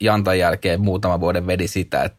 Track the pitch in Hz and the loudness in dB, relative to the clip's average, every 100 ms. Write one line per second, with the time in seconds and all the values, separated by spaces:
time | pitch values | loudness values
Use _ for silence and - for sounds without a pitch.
0 | 107 104 98 92 87 82 92 87 101 92 | 0 2 2 2 2 0 0 0 0 0
1 | 92 87 85 90 90 92 87 98 87 69 | 0 0 0 0 -2 -2 -2 -4 -4 -2
2 | 73 | -4